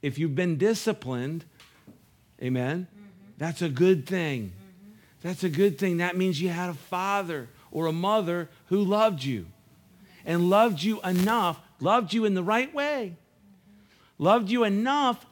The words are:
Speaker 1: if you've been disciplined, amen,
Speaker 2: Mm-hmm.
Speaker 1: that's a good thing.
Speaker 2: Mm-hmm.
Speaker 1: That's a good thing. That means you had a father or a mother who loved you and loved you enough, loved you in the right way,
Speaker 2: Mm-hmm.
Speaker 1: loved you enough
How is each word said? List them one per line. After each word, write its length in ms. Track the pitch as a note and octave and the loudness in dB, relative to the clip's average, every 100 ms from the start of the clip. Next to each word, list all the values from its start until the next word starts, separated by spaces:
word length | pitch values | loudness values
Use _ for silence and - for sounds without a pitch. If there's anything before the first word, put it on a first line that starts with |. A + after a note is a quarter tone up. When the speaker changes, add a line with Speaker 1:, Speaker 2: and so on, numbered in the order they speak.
Speaker 1:
if 160 | D3 C3+ | -6 -2
you've 180 | D#3+ C#3 | -2 0
been 220 | F3+ D#3 | 0 0
disciplined, 840 | G3+ A3+ - G#3+ B2+ B2+ C3 E3 - _ - _ - - _ _ _ _ | 0 0 -2 -4 -6 -6 -6 -8 -12 _ -20 _ -20 -20 _ _ _ _
amen, 460 | B2+ B2+ B2+ E3 F3+ | -4 -2 -2 -4 -8
Speaker 2:
Mm-hmm. 420 | G#3 - - - - | -16 -20 -20 -20 -8
Speaker 1:
that's 240 | D#3 D#3+ | -8 -4
a 60 | E3+ | -4
good 380 | C3 F3+ F#3 C3+ | 2 4 4 0
thing. 460 | F#3 D#3+ C3 G2+ | -4 -2 -4 -8
Speaker 2:
Mm-hmm. 380 | F#2 - - - - - _ | -12 -20 -20 -20 -20 -20 _
Speaker 1:
That's 220 | E3+ F3+ | -10 -4
a 60 | F#3 | -2
good 280 | D3 G3+ C#3+ | 2 0 2
thing. 200 | F#3+ E3+ | -2 0
That 180 | F3 F3 | -2 0
means 260 | F#3 D3+ | 0 0
you 60 | F3+ | -2
had 220 | E3+ F3+ | -4 -6
a 40 | D3+ | -8
father 760 | - F3+ G3 G3+ F3+ D#3 A#2 - - | -8 -6 -2 -2 -4 -8 -10 -18 -10
or 160 | D3+ D#3+ | -4 -2
a 40 | |
mother 580 | E3 F#3+ A3 F3 F3 D#3+ - _ | 0 0 0 0 -2 -4 -14 _
who 140 | F#3+ G3 | 0 2
loved 360 | G#3 A3 E3 C3+ | 4 2 2 -4
you 220 | A#2 E2 - _ _ _ _ - - - | -4 -6 -18 _ _ _ _ -20 -16 -4
and 240 | E3+ F3 | 0 4
loved 320 | G3 A#3 E3+ | 6 4 2
you 200 | F#3 G#3+ | -2 -2
enough, 580 | F#3 F3+ F#3+ A#3 F3+ D3 - _ | -2 0 2 2 0 -2 -12 _
loved 320 | D3 A3+ F#3+ | 2 2 2
you 100 | G#3+ | 0
in 120 | G#3+ F#3+ | 0 0
the 80 | |
right 300 | F3 A3 C4 | 0 0 0
way, 440 | D4 C#4+ C#4+ G#3 E3+ | -4 -4 -4 -6 -12
Speaker 2:
Mm-hmm. 1040 | _ _ _ - _ - _ _ _ _ | _ _ _ -20 _ -20 _ _ _ _
Speaker 1:
loved 260 | D#3 A#3 G3 | 4 4 4
you 140 | B3 | 2
enough 640 | A3 G3+ A#3+ C#4+ C4+ A#3 - | 2 2 2 2 2 0 -8